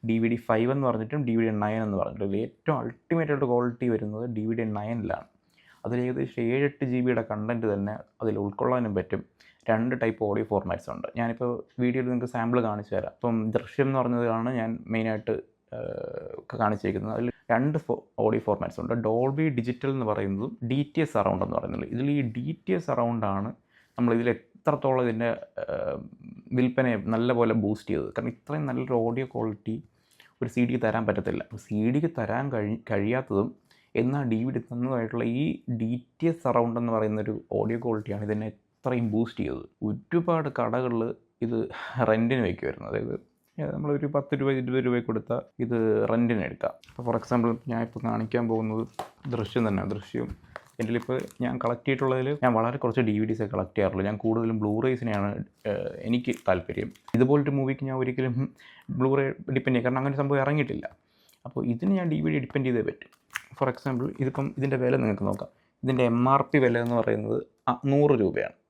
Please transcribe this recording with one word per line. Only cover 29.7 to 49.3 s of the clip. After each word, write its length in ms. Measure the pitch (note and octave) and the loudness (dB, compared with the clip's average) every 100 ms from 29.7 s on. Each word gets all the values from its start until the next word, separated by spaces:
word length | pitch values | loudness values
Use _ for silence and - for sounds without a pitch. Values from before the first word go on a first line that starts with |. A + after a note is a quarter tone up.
| A2+ - _ _ _ - _ | -6 -8 _ _ _ -20 _
ഒരു 80 | A#2+ | -4
സി 80 | B2 B2 | 2 2
ഡിക്ക് 120 | B2+ A2+ | 2 2
തരാൻ 180 | A2+ G#2+ | 2 2
പറ്റത്തില്ല. 340 | G2+ F#2 F2 - | 0 0 -4 -6
അപ്പോൾ 120 | G#2+ - | -14 -4
സി 120 | G#2+ A2 | 0 2
ഡിക്ക് 160 | C#3 E3 E3+ | 2 0 -2
തരാൻ 280 | G#2+ A#2 C#3 | -2 -2 -2
കഴി-, 260 | B2 G#2 A2+ - | -2 -2 -4 -2
കഴിയാത്തതും 580 | G#2 G2+ B2 B2+ G2 A#2 - _ _ _ - | 0 2 0 0 0 0 -4 _ _ _ 0
എന്നാൽ 220 | A#2+ C#3+ C3 | 0 0 0
ഡി 80 | A2 B2 | 0 0
വി 60 | A#2+ | -2
ഡി 60 | A#2 | -4
തന്നതായിട്ടുള്ള 560 | A#2+ B2 B2+ A2+ A#2+ A#2 A#2+ | -4 -2 -2 -2 -2 -2 0
ഈ 40 | D#3 - - A#2 | -2 -2 -4 -2
ഡി 100 | A2+ B2 - _ | -2 -4 -8 _
ടി 80 | E3 | -2
എസ് 100 | E3 C3+ | 0 2
Surround 300 | A#2 A#2 A#2 | 2 2 0
എന്ന് 120 | A#2 A2+ | 0 2
പറയുന്നൊരു 400 | A2 G#2+ G#2+ G#2+ - G#2 | 2 0 -2 -4 -4 -2
ഓഡിയോ 200 | G#2+ A#2 A#2+ | 0 0 -2
ക്വാളിറ്റിയാണ് 400 | A2 G#2 G#2 G#2 | -2 -4 -6 -2
ഇതിനെ 180 | G#2 G#2+ | -2 -4
ഇത്രയും 540 | - _ _ C3 B2 A#2 G#2+ | -10 _ _ -2 0 0 0
ബൂസ്റ്റ് 280 | A#2 - | 0 -2
ചെയ്തത്. 220 | C#2 B1+ - _ G#2+ | -4 -4 -10 _ -4
ഒരുപാട് 600 | A#2 - E3+ E3+ E3 D3 C3+ | -4 -2 0 2 0 0 -2
കടകളിൽ 440 | A2+ A#2 B2+ A#2 A2+ A2+ _ _ A#2 | 0 0 0 0 -2 -4 _ _ -2
ഇത് 100 | A#2 G#2+ - - B2+ A2+ | -2 -2 -6 -10 2 4
റെന്റിന് 340 | A2 A#2 C3 G2+ | 4 4 2 2
വയ്ക്കുമായിരുന്നു. 420 | F#2+ C2+ - G#1+ | 0 -4 -4 -4
അതായത്, 240 | G#2+ A#2 - - _ _ - | -4 -4 -6 -10 _ _ -8
ഏഹ്, 120 | D3 D3 | -6 -4
നമ്മളൊരു 340 | D3+ C#3+ C#3+ C#3+ | -2 -2 0 -2
പത്ത് 240 | C#3+ C#3 | -2 0
രൂപ, 100 | C3+ C3 | 2 0
ഇരുപത് 220 | B2+ C3 B2 | 0 0 2
രൂപ 100 | B2 A#2+ | 0 0
കൊടുത്താൽ 320 | A2 - A#2+ - - A#2+ | -4 -2 -4 -4 -6 -2
ഇത് 140 | A#2+ A2 G#2+ A2 | 2 4 4 4
റെന്റിന് 340 | A2+ A#2+ A2+ D2 | 4 4 2 0
എടുക്കാം. 260 | - - - - | -2 -4 -4 -16
അപ്പോൾ 140 | - B2 | -8 0
for 80 | A2+ | 0
example 340 | - B2 A#2 A#2 - | 2 2 2 0 -2
ഞാൻ 80 | A#2 A#2 | -4 -4
ഇപ്പോൾ 160 | A2+ A2+ | -4 -4
കാണിക്കാൻ 360 | A2+ A2+ A#2+ A#2 | -2 0 0 2
പോകുന്നത് 320 | A2+ A2 A2 A#2 - - _ C#3 | 0 0 -2 -4 -8 -14 _ -6